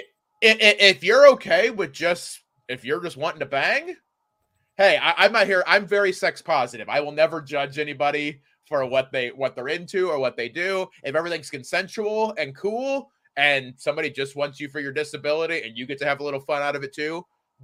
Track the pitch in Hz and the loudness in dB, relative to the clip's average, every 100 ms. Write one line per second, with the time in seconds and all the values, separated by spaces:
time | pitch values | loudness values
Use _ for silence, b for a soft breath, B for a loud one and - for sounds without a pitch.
0 | - _ _ _ 220 220 214 208 196 143 | -8 _ _ _ 2 6 4 6 4 4
1 | 175 247 285 254 - 165 233 214 170 135 | 4 8 10 8 4 2 2 -2 -6 -2
2 | 165 170 - - _ _ - 127 117 160 | -2 -2 -6 -18 _ _ -12 -10 -6 -6
3 | 175 131 160 156 135 139 165 254 349 339 | -6 -6 -6 -6 -4 -2 0 -2 -4 -14
4 | _ _ _ _ _ _ _ - 196 147 | _ _ _ _ _ _ _ 4 4 6
5 | 147 170 202 220 196 185 165 196 185 202 | 4 6 6 6 2 2 4 2 2 0
6 | 202 185 180 - - 151 123 120 98 135 | 0 0 -2 -2 -2 0 0 -6 -4 -2
7 | 147 147 156 160 139 147 139 139 147 139 | -2 0 0 0 -6 -4 -4 -6 -6 -2
8 | 147 147 147 139 _ _ - 147 131 131 | -2 -2 -4 -10 _ _ -4 -2 0 0
9 | 131 135 120 131 131 107 127 170 175 196 | 0 -2 -4 -4 -6 -4 -6 -6 -4 -2
10 | 185 147 131 120 117 135 185 190 185 b | -2 0 -2 -4 -6 -4 -4 -4 -6 b
11 | - 151 170 165 139 139 - 175 185 - | -4 -4 -2 -6 -8 -14 -6 -6 -4 -6
12 | 214 214 220 214 139 135 196 226 269 269 | -4 -2 -4 -4 -8 -6 -6 -4 -4 -6
13 | - _ _ - 143 139 127 127 151 147 | -8 _ _ 0 0 0 -4 -8 -6 -4
14 | 156 135 139 143 143 139 143 147 139 139 | -4 -6 -8 -6 -6 -8 -12 -10 -8 -6
15 | 151 147 147 156 165 165 113 113 127 135 | -8 -6 -4 -2 -2 -4 -8 -10 -10 -4
16 | 143 143 147 139 139 147 143 143 139 151 | -4 -4 -4 -8 -4 -4 -4 -6 -8 -8
17 | 151 165 - _ _ _ | -8 -8 -14 _ _ _